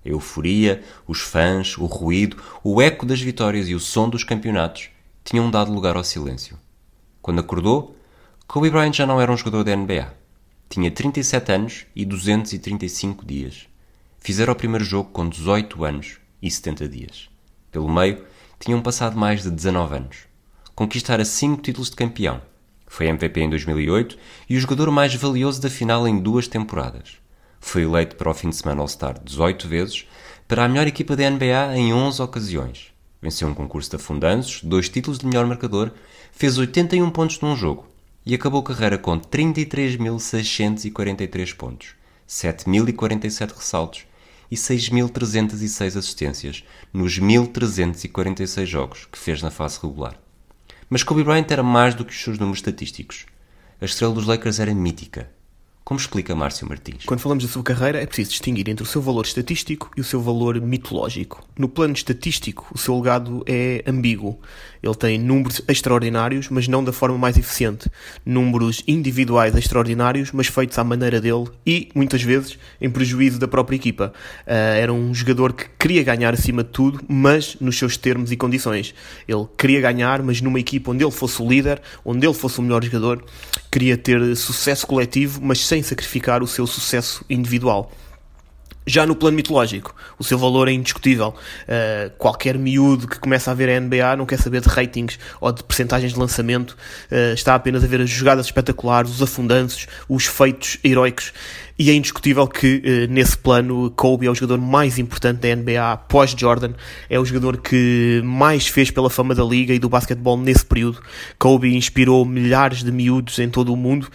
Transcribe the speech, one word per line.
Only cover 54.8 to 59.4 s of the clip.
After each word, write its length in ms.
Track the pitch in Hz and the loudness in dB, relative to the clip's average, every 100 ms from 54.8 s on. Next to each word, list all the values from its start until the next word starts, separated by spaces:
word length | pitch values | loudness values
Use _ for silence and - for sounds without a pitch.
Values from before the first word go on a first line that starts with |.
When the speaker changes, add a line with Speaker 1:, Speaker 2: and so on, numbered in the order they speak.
| 87 82 - - 60 - _ _ _ _ | -2 -4 -10 -14 -16 -20 _ _ _ _
Speaker 1:
Como 140 | - 135 | -8 -6
explica 360 | - 104 87 | -4 -6 -4
Márcio 340 | 82 69 - - | -4 -4 -6 -10
Martins? 380 | 73 - - - | -12 -14 -12 -6
Speaker 2:
Quando 140 | 123 | -4
falamos 220 | 139 143 | -2 -2
da 80 | 120 | -2
sua 120 | 131 | -4
carreira, 360 | 120 123 131 147 | -4 0 0 -2
é 60 | |
preciso 280 | 147 - 101 | -4 -6 -4
distinguir 360 | - 131 117 101 | -4 -4 -4 -4
entre 140 | 110 | -6
o 40 | 110 | -4
seu 140 | 151 | -4
valor 240 | 131 117 | -2 -2
estatístico 640 | 107 - | -2 -4